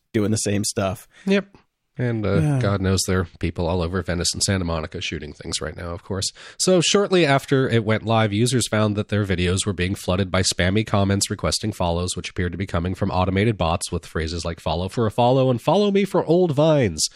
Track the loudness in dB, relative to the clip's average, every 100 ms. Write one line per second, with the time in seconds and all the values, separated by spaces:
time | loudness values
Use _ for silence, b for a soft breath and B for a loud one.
0 | _ 0 0 0 0 -2 -2 -2 -4 -4
1 | -12 B 0 0 -2 -12 _ _ _ -6
2 | -4 -2 0 0 2 2 0 0 2 0
3 | 0 0 -2 -4 -6 -2 -2 -2 -2 -2
4 | -4 -2 -2 -2 0 0 -2 -4 -6 -8
5 | -8 -8 -10 -12 -10 -8 -8 -8 -10 -10
6 | -8 -6 -6 B B B 2 2 4 2
7 | 2 4 4 2 2 0 2 0 2 0
8 | 2 2 2 2 2 0 0 0 0 0
9 | -2 0 0 0 2 0 -2 -2 -2 -2
10 | 0 0 0 0 0 0 2 0 0 0
11 | 2 0 -2 -2 -2 -2 -4 -2 -2 0
12 | -2 -4 -8 -4 -4 -4 -4 -2 -2 -2
13 | -2 0 2 2 2 2 0 0 -4 -8
14 | -6 -6 -4 -6 -6 -6 -4 -4 -4 -2
15 | -2 2 4 4 2 2 2 2 2 2
16 | 2 0 2 4 4 4 4 4 2 0
17 | -4